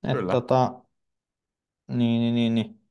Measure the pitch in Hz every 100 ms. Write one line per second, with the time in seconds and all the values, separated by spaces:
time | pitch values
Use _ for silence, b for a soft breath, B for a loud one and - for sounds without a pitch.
0 | - 131 92 123 120 127 127 - _ _
1 | _ _ _ _ _ _ _ _ _ 123
2 | 117 117 117 117 117 113 107 - _